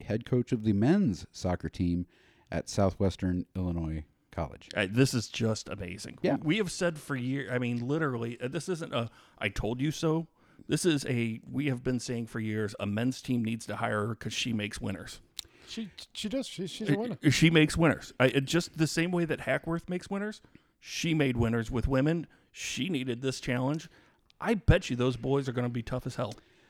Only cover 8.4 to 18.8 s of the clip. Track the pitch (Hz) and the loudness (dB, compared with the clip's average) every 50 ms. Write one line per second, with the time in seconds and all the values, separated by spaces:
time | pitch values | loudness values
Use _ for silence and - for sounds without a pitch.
8.4 | 120 127 147 165 - 190 180 156 165 - - 123 117 117 - - - - _ - | -6 -6 -4 -4 -4 -4 -4 -6 -6 -4 -2 -2 -2 -4 -6 -14 -20 -20 _ -6
9.4 | - 104 - - - 107 123 127 139 156 151 - 165 160 156 165 160 - _ _ | -4 -4 -2 -2 -2 -2 -2 0 -2 -2 0 0 0 2 2 0 -2 -6 _ _
10.4 | _ _ _ - - - 151 156 - 180 156 135 123 123 127 120 117 113 110 117 | _ _ _ -16 -4 -2 0 2 4 2 2 2 0 0 0 0 0 -2 -4 -6
11.4 | - - 127 131 143 143 127 123 127 131 127 120 - - 123 117 117 110 - 117 | -10 -8 -4 -2 -2 -2 -2 -2 -2 -2 -2 -2 -2 -4 -4 -4 -6 -6 -6 -4
12.4 | 110 110 107 107 107 101 - - 98 101 101 113 120 131 127 - - - 127 120 | -4 -2 -2 -2 -2 -4 -4 -4 -4 -2 0 0 0 0 -2 -4 -2 -2 0 0
13.4 | 110 110 113 113 - - 104 - 117 113 110 104 104 117 113 - - 110 - - | 0 -2 -2 -4 -6 -8 -4 -4 -2 0 0 0 0 -2 -4 -6 -8 -6 -4 -4
14.4 | - 120 110 107 104 104 - - 117 107 98 82 - - - - - _ _ - | -2 -2 0 -2 -2 -4 -4 -6 -6 -6 -6 -6 -8 -12 -16 -18 -20 _ _ -16
15.4 | - - _ - - - - 226 226 180 - - - - - - - 202 226 269 | -16 -16 _ -20 -18 -12 -10 -10 -10 -10 -14 -18 -20 -14 -10 -8 -6 -4 -4 -4
16.4 | 247 - - - 196 175 - - 220 156 147 202 233 247 165 - - 151 127 - | -4 -6 -8 -8 -8 -8 -8 -4 0 0 2 2 0 -2 -6 2 4 4 6 8
17.4 | 156 170 165 - - 156 - 160 170 151 110 - - - - - 123 131 117 139 | 8 8 8 8 6 6 6 4 4 4 4 2 -2 -6 2 4 4 6 6 2
18.4 | 135 123 156 165 - - - 147 | 0 2 0 0 0 -2 0 0